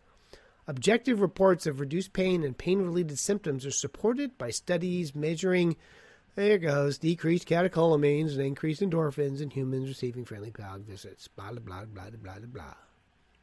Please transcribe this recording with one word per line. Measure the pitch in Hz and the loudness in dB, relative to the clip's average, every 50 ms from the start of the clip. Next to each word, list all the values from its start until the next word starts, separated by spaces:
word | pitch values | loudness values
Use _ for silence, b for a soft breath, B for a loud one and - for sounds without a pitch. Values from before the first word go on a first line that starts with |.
| b b b b b b b b b b b b b - | b b b b b b b b b b b b b -10
Objective | 147 127 120 151 143 - - - 247 202 | -8 -2 2 2 2 4 2 0 2 2
reports | 202 175 - - 190 190 185 165 - | 2 0 2 4 6 6 6 4 2
of | 160 143 131 | -4 -4 -4
reduced | 143 139 143 175 185 - - | -4 -4 -2 -4 -4 -4 -2
pain | - 185 185 185 175 156 | 0 2 2 2 2 0
and | 139 123 | -2 -4
pain-related | - - 175 185 202 190 175 170 175 180 156 147 131 | -4 0 2 2 2 2 2 0 0 -2 -2 -4 -4
symptoms | - - 202 208 - 160 139 131 127 | -2 -2 -2 0 0 -2 -4 -4 -4
are | 139 | -4
supported | 131 - - 143 - - - 214 247 254 285 262 - - | -4 -4 -4 -4 -6 -2 0 0 0 0 -2 -4 -6 -8
by | - 120 | -8 -6
studies | - - - - 175 170 170 185 180 180 175 147 135 | -6 -6 -2 -2 0 0 0 0 -2 -2 -2 -4 -4
measuring," | 147 147 156 170 156 185 185 180 180 175 170 160 B B B B B B B B B B B _ | -2 -2 -2 -2 0 2 2 4 4 4 4 2 B B B B B B B B B B B _
there | - 202 208 214 | 0 4 4 4
it | 196 | 4
goes, | 165 156 139 143 143 143 139 - | 4 2 2 4 2 2 0 0
"decreased | - 160 175 165 - 160 170 175 - - | 0 0 0 2 2 2 2 2 2 2
catecholamines | 165 170 180 185 - 160 165 165 160 147 147 143 147 151 160 156 143 | 2 4 4 2 4 4 4 6 6 6 6 4 4 4 2 0 0
and | 135 | 0
increased | 139 135 139 - - 156 156 - | -2 -2 -2 -2 -2 -2 0 0
endorphins | 202 196 165 165 160 151 139 - 147 139 139 139 | 0 0 2 2 0 0 0 0 -2 -2 -2 -4
in | 151 135 | -6 -6
humans | - 135 135 131 131 131 131 135 | -4 -4 -2 -2 -2 -2 -4 -4
receiving | 135 - - 123 120 123 120 | -6 -6 -6 -6 -6 -6 -10
friendly | - 113 104 101 113 | -10 -12 -12 -12 -12
dog | 113 - 107 98 95 98 101 | -12 -12 -12 -12 -12 -12 -14
visits." | 107 95 95 - 101 95 - - - | -14 -16 -16 -16 -18 -18 -20 -20 -20
Blah, | _ - 101 101 123 | _ -16 -14 -12 -12
blah, | 117 | -12
blah, | 113 107 92 92 107 | -12 -12 -12 -12 -12
blah, | 110 104 95 95 101 | -14 -14 -14 -16 -16
blah, | 113 113 107 95 92 101 | -16 -16 -14 -14 -14 -14
blah, | 110 120 | -16 -16
blah. | 120 104 80 69 - - - _ _ _ _ _ _ _ _ _ _ _ | -14 -16 -16 -16 -18 -20 -20 _ _ _ _ _ _ _ _ _ _ _